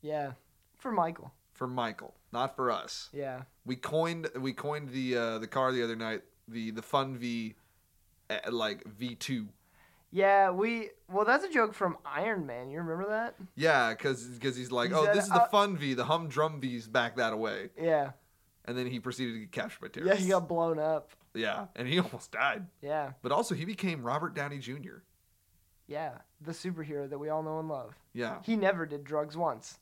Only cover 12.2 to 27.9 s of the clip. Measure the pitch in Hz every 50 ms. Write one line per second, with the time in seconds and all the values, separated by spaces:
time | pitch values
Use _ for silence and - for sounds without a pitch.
12.2 | 185 226 220 190 160 139 120 120 127 135 139 160 175 165 160 170 190 202 214 220
13.2 | 233 233 - - 185 - _ - 147 165 151 135 120 113 113 110 - 143 131 120
14.2 | 117 123 123 120 123 135 127 123 127 113 127 123 120 - - 156 156 208 208 202
15.2 | 196 202 262 240 233 233 - 208 202 202 190 160 147 139 131 123 120 117 156 165
16.2 | 165 156 127 139 151 160 156 143 131 131 120 120 113 110 110 127 120 117 113 127
17.2 | 120 113 110 107 113 107 104 98 98 - _ - 160 165 160 151 139 135 135 _
18.2 | _ _ _ _ _ _ _ _ _ - 120 127 127 123 123 120 101 127 123 123
19.2 | 131 120 113 113 107 95 - 131 107 - - - - 107 - - 156 185 196 202
20.2 | 185 185 190 180 175 151 175 170 165 165 165 151 151 156 160 151 - - - _
21.2 | _ _ _ - 226 107 101 202 202 185 - - 123 127 - - 185 - - 113
22.2 | - - - 110 131 143 113 104 185 175 _ _ - 143 170 156 143 135 135 -
23.2 | - 123 139 175 233 - 185 131 156 185 220 - - 185 170 147 120 117 131 147
24.2 | 160 175 - 160 143 143 143 139 127 113 131 147 170 185 - - _ _ _ _
25.2 | _ _ _ _ _ _ _ _ _ _ _ _ _ - 143 147 165 147 123 -
26.2 | - _ _ _ 151 160 165 - - 185 180 165 156 147 151 143 143 135 147 139
27.2 | 147 151 156 156 156 156 156 160 160 160 151 135 120 -